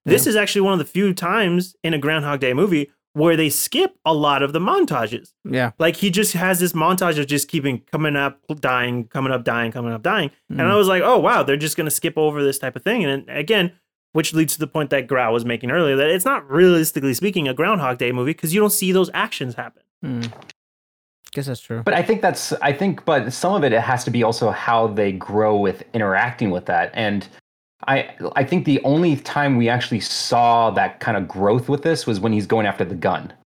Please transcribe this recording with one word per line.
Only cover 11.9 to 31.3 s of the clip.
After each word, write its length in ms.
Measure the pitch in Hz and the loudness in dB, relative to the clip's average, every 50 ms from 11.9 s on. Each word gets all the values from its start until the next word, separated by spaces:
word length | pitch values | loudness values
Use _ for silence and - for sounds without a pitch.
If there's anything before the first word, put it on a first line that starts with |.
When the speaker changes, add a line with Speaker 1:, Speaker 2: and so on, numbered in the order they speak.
Speaker 1:
skip 260 | - - - 165 - | -4 -2 -4 -4 0
over 240 | 156 151 151 147 147 | 0 0 0 0 0
this 160 | 143 139 135 | 0 0 -2
type 180 | - - 127 - | -2 -6 -8 -8
of 60 | 131 - | -6 -4
thing." 200 | 190 233 240 170 | -2 -2 0 0
And 220 | 139 139 139 - | -2 -2 -4 -6
again, 460 | - - 143 147 175 220 202 175 175 - _ _ _ _ _ _ _ - | -8 -8 -8 -2 0 2 2 2 0 -4 _ _ _ _ _ _ _ -2
which 200 | 156 156 - 160 | -2 -2 0 0
leads 200 | 160 160 147 - | 0 0 0 0
to 60 | - | -4
the 80 | 156 | -4
point 240 | 143 - 156 147 139 | -4 -2 -4 -2 0
that 160 | 151 135 123 | -2 -2 0
Grau 260 | 117 139 127 123 110 113 | 0 0 0 2 2 0
was 100 | 120 117 | 0 0
making 280 | 120 117 113 127 123 | -2 -4 -4 -2 -2
earlier, 260 | 143 180 170 143 135 | 0 2 2 2 2
that 100 | 135 143 156 | 2 2 2
it's 160 | 180 185 - | 2 0 0
not, 240 | 262 277 226 143 139 | 0 -2 -2 -4 -2
realistically 640 | 135 165 185 180 175 165 160 - - 151 135 139 120 | 4 6 6 6 6 4 2 0 -2 -2 -2 -2 -2
speaking, 360 | - 180 208 190 185 147 135 | 0 -2 -2 -2 0 -2 -2
a 40 | 127 | -2
Groundhog 440 | 127 160 202 220 185 139 127 123 | 0 0 0 0 0 0 -2 -2
Day 160 | 123 131 120 123 | -2 -2 -2 0
movie 200 | 123 123 147 160 | 0 -2 -2 -4
'cause 200 | - - 156 170 | -4 -4 -2 2
you 80 | 214 | 2
don't 100 | 208 202 | 2 2
see 220 | 202 - 190 185 185 | 2 0 0 2 2
those 160 | 190 180 - - | 2 2 2 0
actions 420 | 170 208 220 - - 139 123 113 | -4 -4 -4 -4 -8 -8 -8 -8
happen. 280 | - 120 117 _ _ _ _ _ - - | -10 -12 -12 _ _ _ _ _ -12 -8
Speaker 2:
Mm. 260 | 139 127 117 117 117 - - - - - _ _ _ _ _ _ _ _ _ _ _ _ _ _ - - | -6 -6 -6 -6 -8 -10 -14 -20 -20 -20 _ _ _ _ _ _ _ _ _ _ _ _ _ _ -12 -10
Guess 120 | 143 135 | -8 -6
that's 140 | 139 123 - | -6 -8 -10
true. 200 | - - 117 113 113 | -10 -10 -8 -4 -2
Speaker 3:
But 100 | 202 - | -2 0
I 80 | 175 | 0
think 200 | 170 - 226 196 | 0 0 0 2
that's, 300 | - 180 147 - - - 156 - | 2 0 0 -2 -6 -6 -6 -2
I 120 | - 143 139 | -2 -2 0
think, 320 | - 196 196 151 - - | 0 -2 -2 -2 -2 -2
but 260 | - 151 135 107 123 | 0 0 0 0 -2
some 220 | - - - 175 202 | -6 -2 -2 0 0
of 100 | 196 143 | 2 2
it, 80 | 127 | 2
it 80 | 110 113 | 2 2
has 220 | - - 127 123 - | 0 0 -2 -2 -2
to 80 | - | -2
be 100 | 117 120 113 | 0 2 2
also 280 | 110 110 - 123 107 | 2 2 0 0 -2
how 360 | 95 - - - 117 113 113 | -2 -2 -2 0 2 2 2
they 260 | 107 101 107 104 101 95 | 0 0 0 0 0 -2
grow 420 | 90 85 - 101 107 107 107 107 | -4 -8 -4 0 0 2 2 2
with 260 | 101 101 95 90 - - - - | 2 2 0 -2 -4 -10 -6 -4
interacting 560 | 113 107 98 95 98 117 123 120 - 123 98 | -2 0 0 2 0 0 -2 -2 -2 -2 -2
with 140 | 87 90 - | -2 -2 -2
that. 260 | - 90 85 87 - - | -2 -2 -2 -2 -2 -4
And 320 | 117 110 101 101 98 - - - - _ _ _ _ _ _ _ - - | -4 -2 -2 -2 -4 -6 -10 -20 -20 _ _ _ _ _ _ _ -10 -4
I, 220 | - 135 135 - - - - - - - | -2 0 0 -2 -4 -10 -10 -10 -4 -2
I 80 | - 131 | -2 -2
think 220 | - 180 185 135 | 0 0 0 2
the 160 | 156 139 - - | 2 0 2 2
only 320 | 135 143 160 180 170 143 | 2 2 2 2 2 0
time 400 | 131 - - - 151 143 139 135 | 0 -4 -6 -2 -2 0 2 2
we 140 | 120 117 117 | 2 2 2
actually 320 | 123 123 - - 123 101 | 2 0 -2 -2 -4 -4
saw 720 | - - - - - - 123 120 120 117 117 117 113 110 | -4 -4 -6 -6 -2 0 2 4 4 6 4 4 4 2
that 280 | 98 101 95 92 - - | 2 0 0 -2 -2 -6
kind 160 | - 123 107 | -4 -2 -2
of 140 | 98 90 | -2 -4
growth 400 | 78 | -4